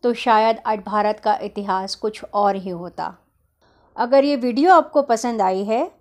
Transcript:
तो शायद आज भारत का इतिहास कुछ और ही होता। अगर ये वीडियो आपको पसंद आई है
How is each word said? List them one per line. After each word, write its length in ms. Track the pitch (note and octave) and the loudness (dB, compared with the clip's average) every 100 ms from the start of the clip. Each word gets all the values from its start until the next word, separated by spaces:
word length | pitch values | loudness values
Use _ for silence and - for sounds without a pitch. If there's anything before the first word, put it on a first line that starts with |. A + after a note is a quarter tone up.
तो 120 | B3 | -2
शायद 440 | A#3 - A3 A3 A3+ A#3 | -2 2 2 2 0 -4
आज 160 | A3 G3 | -6 -2
भारत 340 | G#3 G#3 G#3+ | -2 0 -2
का 180 | A3 G#3 | -2 -2
इतिहास 520 | G3+ G3+ G3+ F#3+ F#3+ | -4 -10 -4 -4 -4
कुछ 300 | - G#3+ G#3+ - | -6 -8 -8 -8
और 220 | G#3 G3+ G3 | -2 0 0
ही 140 | F#3 | -6
होता। 460 | F3 F3 - E3 F3+ _ _ _ _ _ _ _ - | -10 -10 -10 -10 -10 _ _ _ _ _ _ _ -6
अगर 280 | A#3+ C4+ | 2 4
ये 120 | C#4 C#4+ | 4 0
वीडियो 360 | B3 A#3 E4 | 0 2 6
आपको 300 | F4+ - D4+ | 6 4 -2
पसंद 400 | C#4 A3+ B3 A3+ | 0 -2 -2 0
आई 220 | F#3+ F#3+ | 0 0
है 280 | G3+ A3+ E4+ _ | -2 -2 -2 _